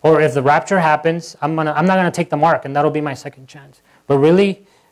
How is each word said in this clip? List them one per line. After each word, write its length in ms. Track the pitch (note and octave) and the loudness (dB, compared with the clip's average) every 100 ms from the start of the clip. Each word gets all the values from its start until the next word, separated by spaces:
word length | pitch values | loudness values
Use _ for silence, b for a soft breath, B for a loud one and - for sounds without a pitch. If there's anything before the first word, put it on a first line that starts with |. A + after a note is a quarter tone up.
Or 200 | D3+ D#3 | 2 2
if 140 | D3+ | 2
the 80 | C3+ | 0
rapture 360 | C3+ D3+ - G3 | 2 0 0 -2
happens, 580 | E3 D3+ E3 E3+ E3 - | 0 0 0 -4 -8 -8
I'm 140 | D3 D#3+ | -6 -4
gonna, 160 | D#3 | -4
I'm 140 | D3+ F3 | 0 0
not 100 | F#3+ | 2
gonna 160 | F3 | 0
take 180 | E3 E3 | -2 -6
the 60 | D3 | 0
mark, 280 | D#3+ D#3 | 0 0
and 120 | C#3 C#3 | -2 -2
that'll 160 | D3+ | -2
be 80 | D3+ | -2
my 140 | D3+ | -6
second 340 | C3 D3 C#3 C3 | -10 -16 -20 -20
chance. 340 | D3 C#3 _ b b _ | -20 -20 _ b b _
But 120 | C#3+ | 2
really, 460 | D3 F3+ G3+ F#3+ b b b | 4 4 2 -2 b b b